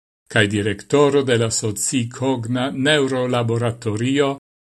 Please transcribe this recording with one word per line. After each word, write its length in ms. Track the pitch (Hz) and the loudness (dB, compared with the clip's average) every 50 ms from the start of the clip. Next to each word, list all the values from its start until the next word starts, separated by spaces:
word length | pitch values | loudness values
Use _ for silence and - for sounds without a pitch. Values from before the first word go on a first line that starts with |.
| _ _ _ _ _ - | _ _ _ _ _ -2
kaj 160 | - 117 107 | 2 2 2
direktoro 760 | 101 107 101 101 107 101 101 - - - 139 147 143 135 143 131 | 2 2 0 -2 -2 -4 -6 -6 0 2 4 4 4 4 2 2
de 120 | 131 120 | 2 2
la 120 | 113 117 113 | 2 0 0
socikogna 1160 | 113 - - 110 101 101 - - - 131 120 117 - - 131 135 131 120 113 113 127 127 123 139 | -2 -2 -4 -4 -4 -4 -4 -2 -2 -2 -2 -4 -6 -4 -2 -2 -2 -2 -2 -4 -4 -2 -2 -4
neurolaboratorio 1700 | - 135 131 147 156 151 139 135 135 127 127 123 123 120 120 113 117 117 120 117 117 - - 113 104 107 120 131 139 143 143 139 139 139 _ _ _ _ | -4 -2 2 2 4 4 2 2 0 -2 0 0 0 0 0 0 0 0 0 -2 -2 -4 -6 -4 -4 -2 -2 0 2 2 2 0 0 -6 _ _ _ _